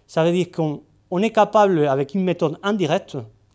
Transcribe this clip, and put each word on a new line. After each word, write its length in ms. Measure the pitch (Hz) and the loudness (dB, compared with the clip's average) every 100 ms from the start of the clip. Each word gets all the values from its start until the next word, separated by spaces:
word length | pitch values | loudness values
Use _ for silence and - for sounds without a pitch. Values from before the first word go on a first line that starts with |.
| _ | _
Ça 160 | - | -2
veut 80 | 165 | 0
dire 180 | 175 175 | 0 -2
qu'on, 340 | - 156 143 - _ _ | -2 -4 -4 -12 _ _
on 100 | 180 | -4
est 100 | 220 | 0
capable, 560 | 226 202 214 202 175 147 | 2 2 4 4 2 0
avec 280 | 135 143 196 | 0 -2 -2
une 80 | |
méthode 340 | 185 175 165 156 | -2 -2 -2 -4
indirecte, 540 | 196 214 160 175 185 143 113 _ _ | -4 -2 -2 -2 -4 -12 -12 _ _